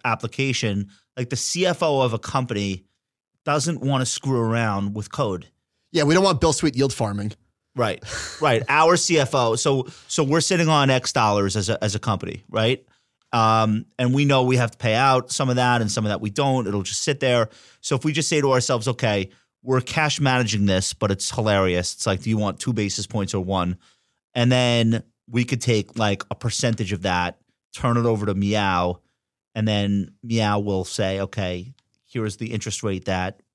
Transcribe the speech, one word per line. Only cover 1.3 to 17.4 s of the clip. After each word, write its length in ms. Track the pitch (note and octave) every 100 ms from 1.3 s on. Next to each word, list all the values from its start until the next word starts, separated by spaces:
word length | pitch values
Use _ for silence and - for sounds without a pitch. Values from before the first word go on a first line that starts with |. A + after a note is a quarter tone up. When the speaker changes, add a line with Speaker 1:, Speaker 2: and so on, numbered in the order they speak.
| A#2+
Speaker 1:
C 300 | - E3+ F#3
F 180 | E3+
O 160 | E3 C#3
of 140 | B2+
a 60 | G#2+
company 680 | - C3+ B2+ G#2 G2+ F#2 - _ _ _ _ _
doesn't 380 | - D3 C#3+ D3+
wanna 240 | C#3 C3+ B2+
screw 340 | - C3+ C3
around 540 | A2+ A#2 A2+ G2 G2+
with 180 | G#2+ G#2
code. 360 | - A#2+ F2+ - _ _ _ _
Speaker 2:
Yeah, 120 | E3+
we 100 | D3
don't 100 | F3
want 160 | G3 C#3+
Bill 140 | E3
Sweet 240 | D3 D#3 A#2+
yield 160 | C#3
farming. 400 | - A2 G2+ G#2 - _ _ _ C3
Speaker 1:
Right, 260 | A2+ F2+ - - - -
right. 240 | D3+ A2+ A#2
Our 260 | C#3+ E3 F#3
C 240 | - D#3+
F 160 | B2+ C#3
O, 220 | A#2 A2+
so, 300 | D3+ C3+ A#2+ - -
so 160 | -
we're 160 | C#3 D#3+
sitting 300 | - F3+ D#3+
on 200 | D3+ C3+
X 220 | C3 -
dollars 460 | C#3 G#2+ G#2 G2 G#2
as 100 | F#2+
a, 160 | A2
as 100 | G#2+
a 60 | G2+
company, 460 | - G2 E2+ - -
right? 360 | G#2+ A2 C3 - _ _ _ _
Um, 540 | A#2+ A2 A2 A2 G#2+ - -
and 140 | B2
we 120 | C3+ C#3+
know 180 | C3+
we 140 | B2+ B2+
have 140 | A#2
to 60 | -
pay 180 | A#2 A2
out 360 | C3+ C3 B2+
some 180 | - C3+
of 80 | B2
that 240 | B2 A#2+
and 100 | G#2+
some 140 | - G#2+
of 40 |
that 120 | G2
we 80 | G#2+
don't. 380 | G2+ C#3 C3 G2+
It'll 160 | G2+
just 180 | F#2 -
sit 160 | - C3+
there. 300 | C3 B2